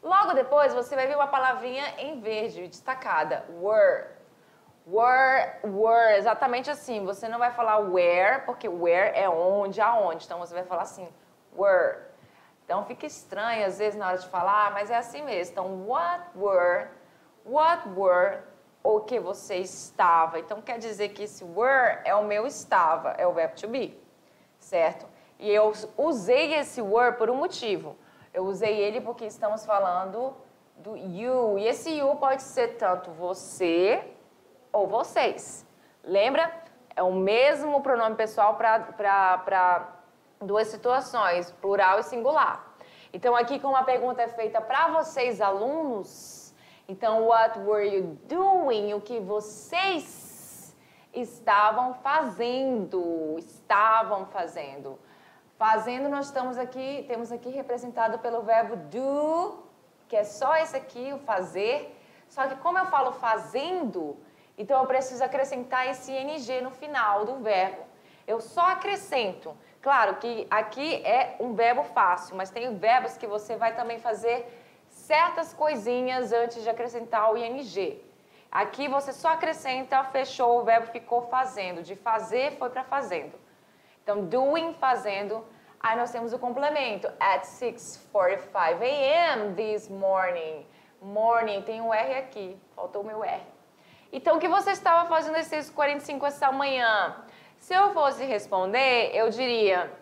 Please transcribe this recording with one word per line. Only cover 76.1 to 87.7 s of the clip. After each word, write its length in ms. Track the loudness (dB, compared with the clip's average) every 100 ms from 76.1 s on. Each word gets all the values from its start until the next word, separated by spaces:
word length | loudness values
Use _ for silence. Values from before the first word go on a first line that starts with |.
| -2 0
antes 300 | 0 0 -4
de 60 | -4
acrescentar 640 | -4 -4 -8 -4 2 2
o 60 | 2
I 60 |
N 200 | -2 -8
G. 380 | -8 -4 -6 -6 -18 _ _ _ _
Aqui 360 | -4 -4 -4 -2
você 260 | -2 -4
só 160 | -4 0
acrescenta, 720 | 0 -2 -4 -4 -6 0 0 0
fechou, 540 | -2 -4 0 4 4
o 40 |
verbo 240 | 4 2 2
ficou 340 | -12 -2 -2
fazendo. 600 | 0 -2 -2 -4 -8 -8
De 120 | -12 -8
fazer 640 | -2 -2 -2 -2 -2 -4
foi 120 | -8
pra 140 | -6
fazendo. 520 | -4 -4 -4 -6 -8 -16 _ _ _ _ _ _
Então, 240 | -4 -4 0
doing, 480 | 2 2 2 -2 -2
fazendo. 720 | 0 0 -2 -4 -4 -8 -10 -20 -20 _
Aí 180 | -2 0
nós 140 | -2
temos 200 | -4 -6
o 80 | -6
complemento. 680 | -4 -2 -2 0 -2 -4 -8 -2
At 240 | 2 2
six 640 | -2 -8 -8